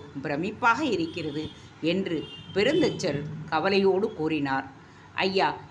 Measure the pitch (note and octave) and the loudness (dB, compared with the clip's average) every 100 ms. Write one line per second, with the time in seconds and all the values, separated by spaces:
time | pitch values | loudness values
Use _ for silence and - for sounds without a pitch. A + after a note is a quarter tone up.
0 | - C#3+ D3 C#3+ F#3+ G#3+ A#3+ A3+ D#4 F3 | -4 -8 -4 -2 -4 0 2 2 2 0
1 | E3 F3 D3+ D3 D#3 - - - D#3 F#3 | -2 -4 -6 -6 -8 -10 -20 -4 0 2
2 | F#3 D#3 - - - F#3 A#3 F4 B3 - | 0 -2 -4 -10 -6 0 2 4 2 2
3 | F3+ C#3+ D3+ - - D#3+ F#3 G3 F#3+ F#3 | -2 -2 -4 -8 -4 0 2 4 4 4
4 | F#3+ - D#3 D#3 C#3+ C3+ - - - - | 2 -2 -2 0 0 -2 -4 -12 -20 -20
5 | - - F#3+ F#3+ D#3 - - | -10 -2 2 4 2 0 -8